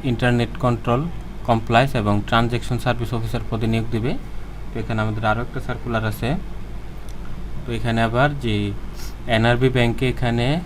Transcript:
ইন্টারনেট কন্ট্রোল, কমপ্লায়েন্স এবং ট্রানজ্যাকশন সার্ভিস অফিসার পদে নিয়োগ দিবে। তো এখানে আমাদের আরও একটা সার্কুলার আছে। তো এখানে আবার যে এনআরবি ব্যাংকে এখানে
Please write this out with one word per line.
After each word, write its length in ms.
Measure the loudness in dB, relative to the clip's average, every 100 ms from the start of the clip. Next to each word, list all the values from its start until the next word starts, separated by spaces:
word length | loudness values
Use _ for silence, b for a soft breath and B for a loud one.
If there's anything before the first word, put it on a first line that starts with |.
ইন্টারনেট 460 | 0 2 4 4 2 0
কন্ট্রোল, 460 | 0 0 2 0 0 -4 -8 -8
কমপ্লায়েন্স 520 | 0 0 4 4 4 2
এবং 260 | 2 2 4
ট্রানজ্যাকশন 500 | 2 4 0 0 -2
সার্ভিস 360 | 0 0 0
অফিসার 280 | -2 -2 -2 -2
পদে 180 | -2 2
নিয়োগ 180 | 0 0
দিবে। 220 | 0 0 -2 -4 -6 -6 -8 -8
তো 60 | -6
এখানে 220 | -2 0
আমাদের 240 | 0 0 0
আরও 160 | 0
একটা 180 | 0 -4
সার্কুলার 460 | -4 -4 -2 0 0
আছে। 300 | -2 -2 -2 -4 -6 -8 -8 -8 -8 -8 -8 -6 -6 -4 -6 -4
তো 60 |
এখানে 300 | -2 0 2
আবার 280 | 2 4 2 2
যে 320 | 0 0 0 -4 -6 B B -8 0
এনআরবি 420 | 2 4 4 4
ব্যাংকে 400 | 4 2 2 0
এখানে 500 | 0 0 2 2 0